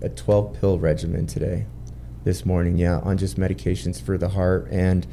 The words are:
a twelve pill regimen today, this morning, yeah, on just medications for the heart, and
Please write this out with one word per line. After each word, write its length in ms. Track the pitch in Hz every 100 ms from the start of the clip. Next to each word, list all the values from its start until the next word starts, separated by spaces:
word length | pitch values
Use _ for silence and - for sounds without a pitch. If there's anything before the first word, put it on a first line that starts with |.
a 60 | -
twelve 440 | - - 101 104
pill 260 | - 98 90
regimen 460 | 82 76 82 85 80
today, 380 | - - 92 107 - - - - -
this 220 | - 87 92
morning, 320 | 90 87 87
yeah, 220 | 87 87
on 180 | 98 92
just 200 | 95 -
medications 640 | 95 92 92 90 87 -
for 160 | - 92
the 120 | 92
heart, 380 | 98 90 92 -
and 340 | 90 92 92 -